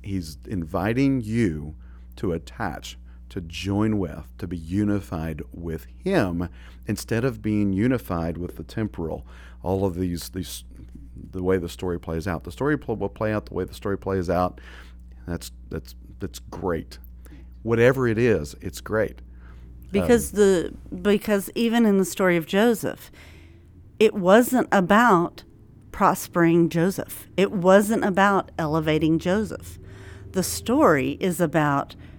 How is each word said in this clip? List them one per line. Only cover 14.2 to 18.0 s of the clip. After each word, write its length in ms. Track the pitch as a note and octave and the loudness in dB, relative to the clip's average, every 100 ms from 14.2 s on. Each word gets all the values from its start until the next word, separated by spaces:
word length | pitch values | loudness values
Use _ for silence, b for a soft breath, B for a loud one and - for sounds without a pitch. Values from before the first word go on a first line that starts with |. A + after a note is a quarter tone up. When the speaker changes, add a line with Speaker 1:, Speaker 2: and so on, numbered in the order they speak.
| F2 | 0
Speaker 1:
out. 320 | F2 F2+ - B B B B - - - | 0 0 -4 B B B B -20 -16 -8
That's, 240 | E2+ - - - | -8 -8 -16 -10
that's, 260 | D#2+ - - - - | -10 -10 -20 -20 -12
that's 200 | F#2+ - | -12 -12
great. 580 | - - F2+ E2 - - - - b b b - | -14 -6 -4 -4 -6 -18 -20 -20 b b b -10
Whatever 440 | A2+ A#2 B2 C3 | 0 6 6 6